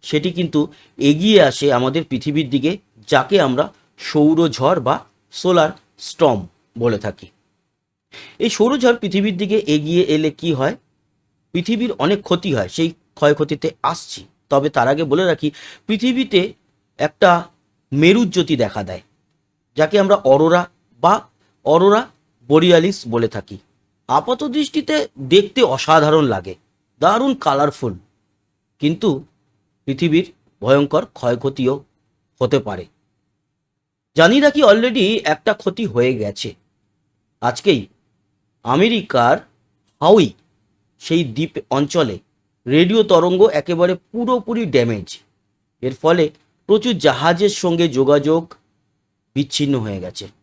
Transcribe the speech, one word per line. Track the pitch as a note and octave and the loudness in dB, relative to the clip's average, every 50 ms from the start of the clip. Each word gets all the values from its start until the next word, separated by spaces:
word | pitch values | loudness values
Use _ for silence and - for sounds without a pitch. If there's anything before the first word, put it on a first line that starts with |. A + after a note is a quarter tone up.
সেটি | _ - - D3+ D3 F#3 | _ -4 -4 -2 -2 -2
কিন্তু | E3+ F3 F3+ E3 - D3+ D3 - - _ _ _ _ - | -4 -4 -6 -2 -2 -2 -2 -2 -6 _ _ _ _ -2
এগিয়ে | - C#3 D3 D#3 F3 G#3+ A3 G3+ | 2 2 2 2 2 4 6 6
আসে | E3 C#3 B2 - C#3 C#3+ C3+ | 6 4 2 0 0 0 2
আমাদের | B2 B2 C3 C3+ E3 D#3+ | 2 0 0 -2 -4 -6
পৃথিবীর | _ - A#2+ - D3+ D3 D3+ D#3+ B2+ | _ -8 -6 -6 -4 -4 -4 -4 -2
দিকে, | B2 C#3 B2+ D3+ F#3 G#3 _ _ _ _ G#2+ - | -4 -2 -2 -2 -4 -4 _ _ _ _ -6 0
যাকে | - C3+ C3+ B2+ G3 G3 | 0 0 0 2 2 2
আমরা | E3 C3+ B2+ B2+ D#3 - - _ _ _ _ _ | 2 2 0 -2 -4 -4 -6 _ _ _ _ _
সৌরঝড় | - - - D3+ D3 D3+ D#3+ D#3+ E3+ D#3+ B2 - C3 C#3+ F3+ F3 | -16 -6 0 2 4 4 4 2 0 -2 -2 -2 -2 0 0 0
বা | C3 C3 D3+ - - _ _ _ _ _ | -2 -2 -4 -4 -6 _ _ _ _ _
সোলার | _ - - F3+ F#3 F3+ D#3 D#3+ - _ _ _ _ _ | _ -6 -2 0 2 2 2 0 -2 _ _ _ _ _
স্টর্ম | - - - _ E3+ D3 B2 G#2 F#2 E2+ _ _ _ _ _ A#2 | -18 -18 -4 _ 2 2 2 0 -6 -12 _ _ _ _ _ -4
বলে | A#2+ A#2+ A2 G2+ | -4 -2 -2 -2
থাকি। | - G#2+ F2+ _ - F2 _ _ _ _ _ _ _ _ _ _ _ _ _ _ _ _ - - - - - _ | -6 -10 -12 _ -18 -20 _ _ _ _ _ _ _ _ _ _ _ _ _ _ _ _ -20 -20 -20 -20 -8 _
এই | - A#3 | -4 -4
সৌরঝড় | G#3+ - G#3 A#3+ C4+ C#4+ A#3 B3 A#3+ | 0 0 0 0 2 2 2 2 2
পৃথিবীর | A#3 - G3+ F3 G3 G3 F#3+ F3+ F3+ | 2 -2 -4 -2 -2 -2 -2 -4 -4
দিকে | G3+ F#3 G3+ A3 | -4 -2 -2 -2
এগিয়ে | - C#3 D3+ D3+ D3+ D3+ E3+ F3 - | 0 0 -2 -2 0 0 0 0 0
এলে | - D3+ D3+ D#3 D#3 | 2 0 -2 -2 -4
কি | D3 _ - E3+ D#3 | -6 _ -4 -4 -2
হয়? | C3 C3 D3 A3 - _ _ _ _ _ _ _ _ _ _ _ _ _ _ | -2 -2 -4 -4 -6 _ _ _ _ _ _ _ _ _ _ _ _ _ _
পৃথিবীর | _ F3 E3+ - A3+ G#3+ A#3 A#3+ | _ -6 -4 -4 -4 -4 -2 -6
অনেক | G3 - C3+ D#3+ G3+ G3+ | -4 -2 0 0 0 -2
ক্ষতি | G3+ - G#3 G3 - G3+ D3 | -2 -2 -4 -2 -2 -4 -4
হয়, | A#2+ G2 F2+ | -4 -4 -6
সেই | - - E3 E3+ E3 _ _ _ _ | -4 -4 -4 -4 -4 _ _ _ _
ক্ষয়ক্ষতিতে | - - D3 D3 D3 D#3 D3 D#3 C#3 - D#3 - _ - | 0 0 0 2 2 -2 -4 -4 -6 -6 -8 -8 _ -6
আসছি। | B2+ E3 D#3+ - - - - F#2+ _ _ _ _ _ | -6 -6 -6 -12 -16 -16 -18 -18 _ _ _ _ _
তবে | - C#3 C#3 D3+ | -2 0 0 0
তার | - C#3+ A#2+ B2 | 0 0 0 0
আগে | C#3 D3 E3 | 0 -2 0
বলে | D3 C3+ D#3+ F#3 | -2 0 0 0
রাখি, | F3+ E3 - - D3+ C#3+ - - - - - _ - | 0 -2 -2 -4 -6 -8 -8 -20 -20 -20 -20 _ -6
পৃথিবীতে | G#3+ G#3 A3 B3+ B3 B3 C4 - - F#3 F3+ A3 - _ _ _ _ _ _ _ _ _ | -6 -2 -2 -2 -2 -2 -4 0 0 0 0 0 -8 _ _ _ _ _ _ _ _ _
একটা | C#3 D3+ _ _ - F#3 F3 E3+ E3+ - _ _ _ _ _ _ _ _ - | -6 -6 _ _ 4 4 4 4 0 -6 _ _ _ _ _ _ _ _ -2
মেরুজ্যোতি | C#3 D3+ E3+ G3+ A#3 A#3+ F#3 - F3+ E3+ - D#3+ | 2 4 4 4 4 2 0 0 -2 -2 -2 0
দেখা | B2+ A#2 G2+ - A2 G2+ | -2 -2 -2 -4 -8 -10
দেয়, | F2+ F#2 F2 _ _ _ _ _ _ _ _ _ _ _ _ _ _ _ | -10 -12 -14 _ _ _ _ _ _ _ _ _ _ _ _ _ _ _
যাকে | - D#3 D#3 G3+ G#3 | -2 -2 0 2 0
আমরা | F#3+ F#3+ G3+ | 2 2 2
অরোরা | G3 - C3 C3+ C#3+ D#3 E3 E3 F3+ F3 - _ _ _ _ _ _ | 0 4 2 4 4 4 4 2 0 0 -2 _ _ _ _ _ _
বা | - - C#3+ - - _ _ _ _ _ _ _ _ | 0 2 2 2 -2 _ _ _ _ _ _ _ _
অরোরা | B2 D3+ E3 F3+ G3 G#3 A3 B3+ B3+ _ _ _ _ _ _ _ A#2+ | 2 2 4 4 4 4 2 0 -4 _ _ _ _ _ _ _ _
বোরিয়ালিস | C#3+ D#3 E3 F3+ F3 E3 D#3+ F#3+ G3 - - A#2 | 2 4 4 6 4 4 4 2 -4 -6 -10 -6
বলে | A2+ A#2 A#2 A2 | -4 -2 -2 -2
থাকি। | - G#2+ F#2+ _ G2+ F#2+ _ _ _ _ _ _ _ _ _ _ | -4 -8 -12 _ -18 -20 _ _ _ _ _ _ _ _ _ _
আপাত | B2 C#3 D3+ - B3+ B3+ D4 | -2 -2 0 0 -4 -4 -4
দৃষ্টিতে | D4+ A#3+ D4+ D4+ C#4 - D#4 D4+ - D#4 D4+ - - _ - | -6 -4 -4 -4 -2 -4 -6 -4 -2 -2 -2 -2 -4 _ -14
দেখতে | C3+ C3 D3+ G3 G3+ G3+ - C4 | -4 2 4 4 4 2 0 0
অসাধারণ | B3 F3 B2+ C3+ - - D#3+ D#3+ D3 D3+ D3+ D#3+ D3+ | 2 2 2 -2 0 2 4 4 4 4 2 2 2
লাগে, | C3 A2 F#2+ F2+ F#2+ F#2 _ _ _ _ _ _ _ _ _ | 2 -2 -4 -6 -12 -16 _ _ _ _ _ _ _ _ _
দারুণ | D3 E3+ G3+ A3+ B3+ C#4 - | 0 0 0 2 0 -2 -4
কালারফুল, | - - D#3+ C#3 C#3 D3 D3 C3+ - - A#2 F#2+ F2+ _ _ _ _ _ _ _ _ _ _ _ _ _ _ _ _ | -4 -4 -4 -2 0 -2 -2 -4 -6 -8 -10 -10 -10 _ _ _ _ _ _ _ _ _ _ _ _ _ _ _ _
কিন্তু | - D3 E3 - - G#3+ D3 C3+ E3 _ _ _ _ _ _ _ _ _ _ _ _ | -4 -4 -4 -2 -2 -2 -2 -4 -6 _ _ _ _ _ _ _ _ _ _ _ _
পৃথিবীর | - C3+ C3+ F3 E3+ D3+ E3 F#3+ - - _ _ _ _ _ | -8 -6 -2 -2 0 2 0 0 -2 -10 _ _ _ _ _
ভয়ঙ্কর | G2 A2+ C3+ C#3+ C#3+ C#3 D3 D3+ C3 - _ | 0 2 2 2 2 0 -2 -4 -4 -4 _
ক্ষয়ক্ষতিও | - - B2 A#2+ B2 B2+ C#3 C3+ - C3 B2 C3+ C#3+ - _ _ _ _ _ _ _ _ _ _ _ | -6 -4 -4 -4 -2 -4 -6 -4 -2 -2 -2 -2 -4 -8 _ _ _ _ _ _ _ _ _ _ _
হতে | C3 A#2+ - C3+ | -4 0 0 -2
পারে। | - G#2+ G2+ F2+ F2 - _ _ _ _ _ _ _ _ _ _ _ _ _ _ _ _ _ _ _ _ _ _ _ _ _ D3+ | -2 -4 -10 -12 -12 -18 _ _ _ _ _ _ _ _ _ _ _ _ _ _ _ _ _ _ _ _ _ _ _ _ _ 2
জানি | D#3+ F3 A3+ C#4 | 4 4 4 4
রাখি, | C#4+ D4 C#4+ D4 D4+ | 4 2 2 4 6
already | A3+ G3 A3 A3+ B3+ A3+ C4 G3 F#3+ A3 A3+ - | 6 6 6 4 0 0 0 0 0 0 -2 -2
একটা | D#3+ D3+ - _ - G#3 | -4 -4 -2 _ -4 -4
ক্ষতি | G3+ - G3+ F#3 - A#3 | -2 -4 -6 -6 -4 -8
হয়ে | F#3 G#2+ A#2+ A#2+ B2+ C3 | -6 -2 0 0 0 0
গেছে। | A2+ G#2+ G2+ G2 - - A2 - _ _ _ _ _ _ _ _ _ _ _ _ _ _ _ _ _ | -2 -6 -8 -8 -10 -12 -12 -12 _ _ _ _ _ _ _ _ _ _ _ _ _ _ _ _ _
আজকেই | - A#2+ A#2+ - - G3+ F3 B2 G2 - _ _ _ _ _ _ _ _ _ _ _ _ _ _ _ | -4 -4 -4 -2 0 0 0 0 -2 -10 _ _ _ _ _ _ _ _ _ _ _ _ _ _ _
আমেরিকার | A2 B2 D3 F#3+ A#3 A#3 A3+ F3 - - C3 A#2+ A#2+ C#3+ G#3 - _ _ _ _ _ _ _ _ _ _ _ | -4 0 2 2 2 0 -2 -4 -2 -2 0 2 2 0 0 -2 _ _ _ _ _ _ _ _ _ _ _
হাওয়াই | C#3+ D#3+ G3+ A3+ E3+ A2 - _ _ _ _ _ _ _ _ _ _ _ _ _ | 2 4 4 4 4 2 -2 _ _ _ _ _ _ _ _ _ _ _ _ _
সেই | - - D#3+ E3+ E3+ | -8 -4 -2 -2 -2
দ্বীপ | C3 A2 A#2+ D#3 E3 _ - - _ | -4 -6 -6 -8 -8 _ -12 -8 _
অঞ্চলে | C3 C3+ C#3+ C#3 - F3 D#3 A#2+ G2 F2+ _ _ _ _ _ _ _ _ _ A#2+ | -4 -4 -4 -2 -2 -2 -2 -2 -4 -10 _ _ _ _ _ _ _ _ _ -2
রেডিও | C3 D#3 E3+ F3+ G#3 A3+ G#3+ | 2 2 2 2 2 0 2
তরঙ্গ | G#3+ F#3+ E3+ D#3+ F3+ F3+ F#3 G3+ A3 | 4 4 2 4 2 2 4 2 2
একেবারে | - D3+ C#3+ - F3 E3 F3 F3+ F#3 | 2 0 -4 -4 -2 0 0 0 0
পুরোপুরি | F3 _ _ _ A3+ A#3+ A#3 B3+ B3 G3+ - A#3 A3 A#3 | -4 _ _ _ -8 -4 -2 -2 -4 -4 -4 -6 -6 -6
ড্যামেজ। | E3+ C3 C3+ A#2+ A#2 A2+ G#2 F2+ - - - _ _ _ _ _ _ _ _ _ _ _ _ | 0 0 0 0 2 -2 -6 -8 -14 -18 -20 _ _ _ _ _ _ _ _ _ _ _ _
এর | - B2+ C3 | -8 -8 -8
ফলে | - - D#3+ E3+ F3+ D#3+ D3+ - _ _ _ _ _ _ | -2 0 0 2 2 2 -2 -2 _ _ _ _ _ _
প্রচুর | - G3+ A3 G#3 B3 A#3 D#3+ | 0 0 0 2 -2 -4 0
জাহাজের | C3+ D3+ C3 B2 C#3 E3 F3 E3+ G3+ G3+ | 2 0 0 2 0 0 0 2 0 -2
সঙ্গে | G3+ - - F3+ E3+ E3+ F3 E3 | -2 0 -4 -2 0 0 -2 -2
যোগাযোগ | C3 B2+ C3+ C3 C#3+ D3 C3+ D3 D#3 E3 E3 E3 - _ _ _ _ _ _ _ _ _ _ _ _ _ _ _ _ | 0 0 2 2 2 2 2 0 0 0 -2 -6 -18 _ _ _ _ _ _ _ _ _ _ _ _ _ _ _ _
বিচ্ছিন্ন | C3 C#3+ C#3 - - D3 C#3 C#3+ B2+ | -6 -6 -4 -4 -4 -2 -2 -2 -4
হয়ে | A2 G#2+ G2+ F#2+ | -4 -6 -8 -10
গেছে। | F2+ F2+ F2 - G2+ F#2+ _ _ | -10 -12 -14 -14 -18 -18 _ _